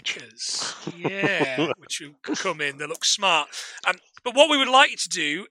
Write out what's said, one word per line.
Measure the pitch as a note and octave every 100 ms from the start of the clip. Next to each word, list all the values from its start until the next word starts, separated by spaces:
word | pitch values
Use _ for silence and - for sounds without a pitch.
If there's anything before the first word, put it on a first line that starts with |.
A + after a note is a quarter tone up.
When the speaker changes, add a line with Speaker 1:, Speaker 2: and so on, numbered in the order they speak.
| - -
Speaker 1:
stickers. | - - - - - - - E3+
Yeah, | F3 G3 G3+ F3+ C#3 C3 D#3
Speaker 2:
<laughs> | B2
Speaker 1:
which | C#3+ -
will | D3 D3 -
come | - G3 D#3
in. | C#3+ C#3
They | D3
look | E3
smart. | - - G3 D#3+ C#3+ - - - -
Um, | F3+ _ -
but | B3
what | A#3+ D#4
we | D4
would | C4
like | C4 D4+
you | A#3+
to | E3+
do | F3 D3+ D#3+ G#3